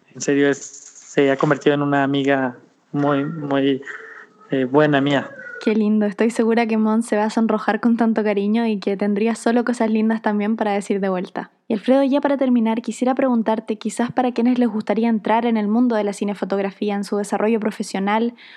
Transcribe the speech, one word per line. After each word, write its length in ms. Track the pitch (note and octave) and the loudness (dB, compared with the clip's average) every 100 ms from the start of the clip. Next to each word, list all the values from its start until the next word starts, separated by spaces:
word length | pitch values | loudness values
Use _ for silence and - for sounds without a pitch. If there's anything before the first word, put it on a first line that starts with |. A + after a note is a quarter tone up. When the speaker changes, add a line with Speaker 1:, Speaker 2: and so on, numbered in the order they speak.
| _ | _
Speaker 1:
en 80 | B2+ | -10
serio, 280 | B2+ C#3+ C#3+ | -2 2 2
es, 100 | C#3 | 0
se 720 | - - - - - - C#3 | -6 -20 -20 -20 -6 0 2
ha 60 | C3+ | 2
convertido 380 | D#3 C#3 D3+ D3 | 0 2 2 2
en 60 | |
una 220 | C#3+ C#3+ | 2 0
amiga 540 | C3+ C#3 C3+ C#3 B2+ B2 - _ _ | 0 0 0 0 0 -6 -18 _ _
muy, 320 | D3 C#3+ C#3 D3 | -2 0 0 -2
muy, 560 | E3 C#3+ C#3 C#3 C3 - - - - - _ - | -6 -2 0 2 0 -4 -16 -18 -20 -20 _ -6
eh, 160 | C#3 B2+ | -2 2
buena 360 | C#3+ D3+ C#3+ | 4 4 4
mía. 280 | C#3 C#3 G#2+ - - - | 2 0 -4 -12 -16 -6
Speaker 2:
Qué 120 | A#3+ G#3+ | -2 0
lindo. 320 | G#3 G#3+ G#3 | 2 2 0
Estoy 240 | G3 A3+ | 0 -2
segura 340 | A#3 A3+ A#3 A3+ | 0 0 2 0
que 100 | A3 | 0
Mon 260 | A3 A3 | 2 0
se 140 | A#3 G#3 | 0 0
va 80 | G#3+ | 0
a 40 | |
sonrojar 520 | A3+ A3 A3 - G#3+ | 0 0 0 0 0
con 140 | A#3+ A3+ | 2 2
tanto 280 | A3+ A3 | 2 2
cariño 420 | G#3+ G3+ G3+ A3 A#3 | 0 0 0 0 0
y 140 | G#3 | -2
que 180 | G3+ G3 | -2 -2
tendría 380 | G#3 G3+ A3 A3 | 0 0 0 0
solo 280 | A#3 A#3+ | 0 0
cosas 280 | A#3 A#3+ A3+ | 0 0 0
lindas 320 | A3 A3 A3+ | 2 2 0
también 320 | - G#3 G#3 A3+ | 0 0 0 0
para 160 | G#3+ | 0
decir 280 | G3+ G3 G3+ | -2 -2 -2
de 100 | F#3+ | 0
vuelta. 420 | F#3 G3 - - _ - | -2 -4 -10 -12 _ -6
Y 80 | A3 | -4
Alfredo, 260 | - C4+ | 2 4
ya 160 | C#4 C#4+ | 4 2
para 160 | C#4+ C#4 | 0 0
terminar, 460 | C4 A#3+ A3 A3+ | 2 2 2 -2
quisiera 320 | A#3 G#3+ B3 | -4 -2 -2
preguntarte, 640 | C4 C4+ A#3+ G#3+ A3 - A3 | 0 2 2 0 -2 -2 -6
quizás 340 | A3 - A#3+ | -6 -4 -4
para 200 | - B3 | 0 -2
quienes 260 | B3 A#3+ B3 | 0 0 2
les 100 | A#3+ | 0
gustaría 400 | G#3+ G#3+ G#3 A#3 | 0 -2 0 2
entrar 380 | A3 F#3+ A3 A#3 | 0 2 2 2
en 120 | A3+ | 0
el 100 | G#3 | 2
mundo 280 | A3+ B3 A3 | 2 2 2
de 80 | |
la 100 | G#3 | -2
cinefotografía 840 | G3+ G3+ G3 F#3+ G3 G3 F#3+ G#3 G3+ | -2 -4 -4 -2 -2 -2 -4 -4 -2
en 80 | |
su 140 | G3+ G#3 | -2 -4
desarrollo 420 | G3+ G3+ G#3 A3+ | -2 0 2 2
profesional 720 | G#3+ - G#3+ F#3+ G3 A3 A#3 A#3+ - | 0 -4 -6 -4 0 0 -2 -6 -20